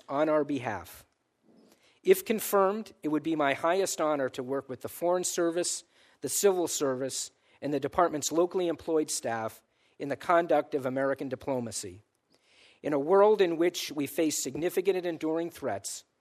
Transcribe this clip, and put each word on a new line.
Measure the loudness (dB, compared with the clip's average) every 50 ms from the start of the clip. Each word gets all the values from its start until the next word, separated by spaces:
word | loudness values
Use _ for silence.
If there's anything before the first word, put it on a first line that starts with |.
| -10 -6
on | 0 0 2 2
our | 2 2 2
behalf. | 0 -4 -4 -4 -4 -6 -6 -8 -12 -20 -20 -20 _ _ _ _ _ _ _ _ _ _ -20 -20 _ _ _ _ _ _ _ 4
If | 4 4 4 4
confirmed, | -2 -2 -2 -2 0 2 2 4 2 0 -2 -6 -12 -16 _ -4
it | -2
would | -2 0 0
be | -2 -2
my | 0 2 0 0
highest | 0 0 0 2 2 0 -2 -2 -2
honor | 0 0 0 0 -2 -4
to | -4 -6 -8
work | -6 -6 -6 -6 -8
with | -12 -10
the | -10 -12
Foreign | -10 -4 0 0 0 0 0
Service, | -2 -2 0 0 0 0 0 -2 -4 -4 -8 -10 _ _ _ _ _ _ _
the | -8 -4
Civil | -4 4 4 4 4 4 0 -2
Service, | -2 -2 0 0 0 -2 -4 -6 -6 -6 -8 -10 _ _ _ _ _ -8
and | -6 -2 -2
the | -2
department's | -2 -2 2 2 2 2 2 -2 -4 -2
locally | 2 2 2 2 2 -2 -2 -2
employed | -2 -4 -4 -2 0 0 0 0
staff | -4 -6 -4 -4 -4 -2 -4 -6 -8 -10 _ _ _ _ _ _ _ -10
in | -6 -6
the | -6
conduct | -6 0 4 4 4 6 4 2 2 2 0 -4
of | -4 -2
American | -2 -2 0 0 0 0 -2 -4 -8
diplomacy. | -8 -8 -6 -4 -4 -4 -4 -6 -8 -10 -10 -12 -14 -16 _ _ _ _ _ _ _ _ _ _ _ _ -20 -20 _ _
In | -4 -2 0
a | 0
world | 2 4 6 8 8 8 8 6
in | 4 2 4 2
which | 0 0 0 -2 -8 -8
we | -4 -4 -4 -4
face | 0 0 0 0 0 -2
significant | -4 -6 -6 -4 -4 -2 -2 0 0 2 0 0
and | 0
enduring | -4 -4 -2 -2 -2 -2 -2 -2 -4
threats, | -8 -6 -6 -4 -4 -4 -6 -8 -12 -12 -14 _ _ _